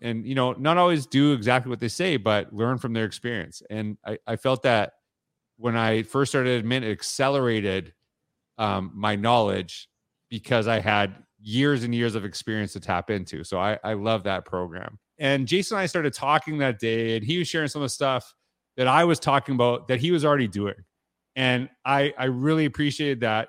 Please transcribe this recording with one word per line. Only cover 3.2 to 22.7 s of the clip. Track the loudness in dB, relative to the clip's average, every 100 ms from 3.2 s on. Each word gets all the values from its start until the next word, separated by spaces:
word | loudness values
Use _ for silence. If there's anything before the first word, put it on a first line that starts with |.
| -6 -6 -8 -14 -10
And | -6 -6 -8
I, | -10 -10 -6
I | -2
felt | 0 0
that | 2 2 0 _ _ _ _ _ _ -6
when | -2 2
I | 2 0
first | 0 -2 0
started | 2 2 0
admin, | 0 -2
it | -2
accelerated, | -6 -6 -2 0 2 2 0 0 -2 -6 _ _ _ _ _ _ -4
um, | -2 -2 -4
my | -4 -2 0
knowledge | 4 4 4 0 -6 -14 -18 _ _ _ -12
because | -10 0 0 2
I | 0
had | 2 2 0 -4 _ _
years | -4 0 2 2
and | 0
years | 0 0
of | -2
experience | -6 -8 -4 -4 -4
to | -6
tap | -2 -2 -2
into. | -4 -4 -10
So | -6 -2
I, | 0 -2
I | -4
love | -4 0 0
that | 0 -4
program. | -4 -6 -6 -10 -14 -16 _ -4
And | 0 0 2
Jason | 0 0 -4
and |
I | -2
started | -2 -2
talking | -2 2 2 2 -2
that | 0 0
day, | -2 0 0 -2
and |
he | -2 -2
was | -2
sharing | -2 -4
some | -4
of | -6
the |
stuff | -2 -2 -2 -4 _ _ _ _ 0
that | 4
I | 6
was | 6 4
talking | 4 2 2
about | 2 2 0 -2
that | 0
he | 2
was | 2
already | 4 2 2
doing. | -2 -4 -6 -16 _ _ _ _
And | 0 2 2 -2 _
I, | 0 2 2 0
I | -2
really | 0 2 2
appreciated | 2